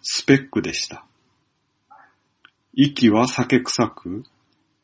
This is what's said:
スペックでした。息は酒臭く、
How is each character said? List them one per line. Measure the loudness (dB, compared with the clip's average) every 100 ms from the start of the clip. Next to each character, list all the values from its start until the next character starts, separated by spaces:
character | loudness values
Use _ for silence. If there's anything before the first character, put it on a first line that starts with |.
ス | -8 -4
ペ | 2
ッ | 2 0
ク | -6
で | -6
し | -8 -10
た。 | -14 -20 _ _ _ _ _ _ _ _ -20 _ _ _ _ _ _ _
息 | 0 0 4 4
は | 4 2
酒 | -2 0 0
臭 | 0 -2 -2
く、 | -4 -12 -12 -14 _ _ _ _ _